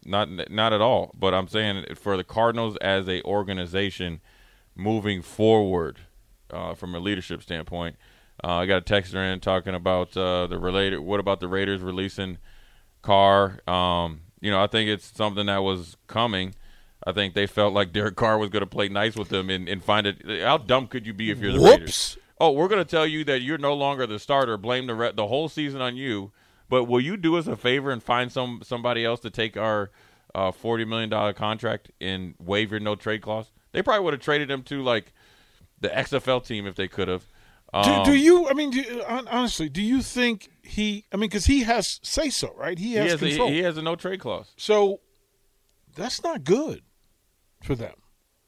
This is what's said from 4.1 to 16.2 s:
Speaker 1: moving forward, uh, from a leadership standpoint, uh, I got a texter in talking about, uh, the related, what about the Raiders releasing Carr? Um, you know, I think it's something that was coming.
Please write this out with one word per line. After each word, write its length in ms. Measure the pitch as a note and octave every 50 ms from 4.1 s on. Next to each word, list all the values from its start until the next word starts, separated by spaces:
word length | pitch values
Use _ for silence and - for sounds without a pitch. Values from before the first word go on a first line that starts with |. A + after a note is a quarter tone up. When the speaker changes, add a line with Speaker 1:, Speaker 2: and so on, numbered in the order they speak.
| E2 D#2+ _ _ _ _ - - _ _ _ _ -
Speaker 1:
moving 480 | F2 F#2 G#2 A2 A2 G2+ G#2 G2+ F2+ E2+
forward, 760 | - - - G#2+ A2 A2+ A2 G#2 F#2+ F#2 F2 E2 C#2+ C2 - - - _ - _ _ _ _ _ -
uh, 240 | - F2 F2+ E2+ E2+
from 220 | - - F2+ F2+
a 20 | E2+
leadership 460 | F2+ G2+ G#2 F#2 F2+ - F2 - -
standpoint, 500 | - F2+ D#2+ D#2+ - F2+ F2 E2+ E2+ D#2+ _ _ - - _ _ _ _ - -
uh, 120 | F2 F2
I 120 | E2+ F2+
got 120 | F#2+ G2 F#2
a 20 |
texter 520 | F2 - G#2+ G2+ F#2 F#2 F#2 F#2+ F#2+ F#2+ F#2+
in 60 | F#2
talking 340 | - G2+ F#2+ F#2 E2+ G2 F#2
about, 400 | F2+ E2+ F#2+ F#2 F2+ F2+ - -
uh, 320 | F#2+ F#2 F2+ F2+ F2+ F2 F2
the 100 | F2+ F#2+
related, 400 | F2+ F#2 F2+ G2 G2 G2 F#2+ D#2
what 220 | D2 F2 G2+ G2+
about 180 | G2 G2 G2 F#2
the 80 | F2+
Raiders 340 | F2 F#2 F#2+ G2 G2 G2 F#2+
releasing 580 | F#2 F#2 F2+ F#2 F#2+ G2 - - G2 F#2 F2+ - - - - - - - - - _ _ _ _ -
Carr? 580 | - G2+ G2 G2 G2 G2 G2 G2+ F#2+ F#2 - - -
Um, 520 | F2+ F2+ F2+ F2+ F2 F2 E2+ E2+ D#2+ D2+ E2 - _ _
you 100 | - G#2
know, 100 | G2+ F#2+
I 60 | G2
think 240 | G#2 - A2 A2 G#2
it's 160 | G#2+ F#2+ -
something 400 | - - - A2 G#2+ G2 G2+ G#2
that 120 | G2+ G2 G2
was 380 | G2 G2 F#2+ F2+ F2 - - - _ -
coming. 480 | - A2